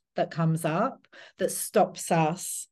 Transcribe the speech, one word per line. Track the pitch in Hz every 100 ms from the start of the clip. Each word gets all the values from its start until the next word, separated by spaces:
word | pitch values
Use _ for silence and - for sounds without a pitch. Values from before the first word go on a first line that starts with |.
| _ -
that | 170
comes | 156 165 160 165
up | 160 208 - _ - - -
that | 185
stops | - - 220 185 165 -
us | 170 156 180 - - -